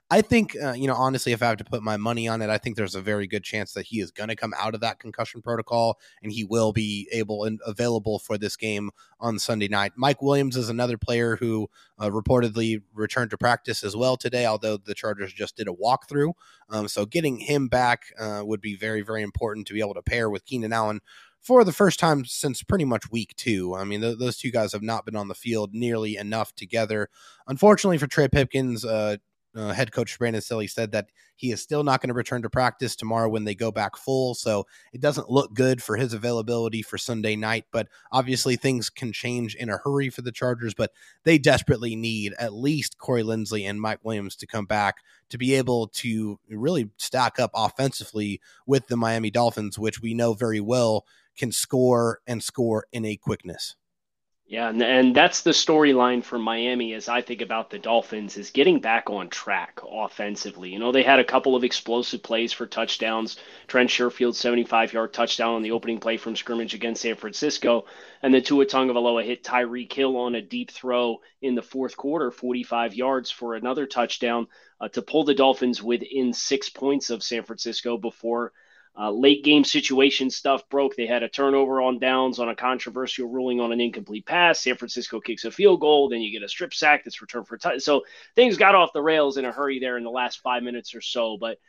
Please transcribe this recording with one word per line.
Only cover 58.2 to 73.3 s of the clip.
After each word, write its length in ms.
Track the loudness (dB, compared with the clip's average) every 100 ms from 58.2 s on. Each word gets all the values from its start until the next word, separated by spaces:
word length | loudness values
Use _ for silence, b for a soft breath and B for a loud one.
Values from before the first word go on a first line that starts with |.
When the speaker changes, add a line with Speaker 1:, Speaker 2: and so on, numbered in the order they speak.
| -8 -10
Speaker 2:
is 140 | -4
getting 280 | 4 6 6
back 300 | 4 0 0
on 220 | -6 -6
track 500 | -10 -4 -4 -4 -12 -12
offensively. 800 | -8 -8 -6 -8 -6 -10 -10 -10
You 100 | -4
know, 140 | 2
they 100 | 4
had 160 | 6 6
a 60 |
couple 320 | 6 2 2 2
of 80 |
explosive 580 | 0 -4 -2 -2 -2 -8
plays 300 | -4 -2 -2
for 140 | -6 -8
touchdowns. 720 | -4 -4 -4 -2 -2 -4 -10 B B B
Trent 200 | 2 4
Sherfield's 480 | 2 0 0 0 0
seventy-five-yard 760 | 0 0 2 2 2 0 -4
touchdown 400 | -2 -2 0 0
on 80 | 0
the 80 | -2
opening 280 | -2 -2 -4
play 200 | -2 -4
from 180 | -6 -8
scrimmage 380 | -4 -4 -4
against 260 | -4 -6 -4
San 160 | -4 -6
Francisco. 720 | -8 -4 -4 0 2 2 B B B B
And 120 | 4
then 80 | 6
Tua 240 | 6 4 4
Tagovailoa 580 | 4 2 2 2 2
hit 200 | -2 -6
Tyreek 460 | -2 0 0 -4 -8
Hill 240 | 0 0 0
on 160 | -2
a 80 | -4
deep 280 | -6 -10 -10
throw 500 | -10 -2 0 0 -2 b b
in 140 | -2
the 80 | -2
fourth 340 | -4 -6 -6 -4
quarter, 340 | -4 -2 -2
forty-five 640 | -4 -4 -4 -2 -2 -2
yards 360 | -2 0 0 -4